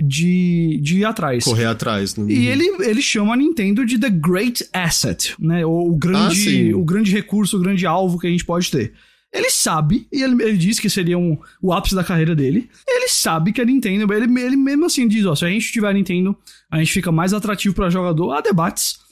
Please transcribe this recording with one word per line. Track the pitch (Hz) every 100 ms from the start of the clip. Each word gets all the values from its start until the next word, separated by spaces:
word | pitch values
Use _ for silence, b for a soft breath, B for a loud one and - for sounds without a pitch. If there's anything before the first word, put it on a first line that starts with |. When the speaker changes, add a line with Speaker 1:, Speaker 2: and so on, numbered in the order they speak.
| 147
Speaker 1:
de, | 139 175 180 175 170 165 156
de | 147 185
ir | 214
atrás." | 220 156 123
Speaker 2:
Correr | 123 117 113
atrás, | 113 123 104 98 113
né? | 104
Speaker 1:
E | 254
Speaker 2:
Uhum. |
Speaker 1:
ele, | 247 269 349 370 254
ele | 214
chama | - 220 208
a | 240
Nintendo | 302 330 196 202 240
de | 247
The | 262
Great | 180 151 180 240 240 -
Asset, | 185 170 - - - - -
né? | 160 175 160
O, | 165 175
o | 165
grande, | 170 196 208
Speaker 2:
Ah, | 180 208
sim. | 127 -
Speaker 1:
o | 190
grande | 160 196 214
recurso, | 208 - 202 196 202
o |
grande | 180 196 180
alvo | 170 190 175
que | 175
a |
gente | 175 -
pode | 175 175
ter. | 147 110 b b b b
Ele | - 494
sabe, | - - 160 151 220 -
e | 285
ele, | 262 247
ele | 220 208
diz | 170 226
que | 208
seria | 202 170 175
um, | 175 151 B B
o | 185
ápice | 170 - 190
da |
carreira | 175 165 160 160
dele, | 135 202 - b -
ele | 494 494
sabe | - 214 160 170
que | 262
a | 240
Nintendo, | 269 208 196 208
ele, | 214 240 247
ele | 247 277
mesmo | 269 285 339
assim | - 233
diz, | 220 190
"Ó, | 143
se |
a | 170
gente | 208 -
tiver | 233 208
a |
Nintendo, | 196 190 180 185 202 B B B
a | 156
gente | 160
fica | 196 175
mais | 160 185
atrativo | 208 202 196 196
pra | 190 185
jogador." | 185 180 160 185
Há | -
debates, | 453 175 175 - - - _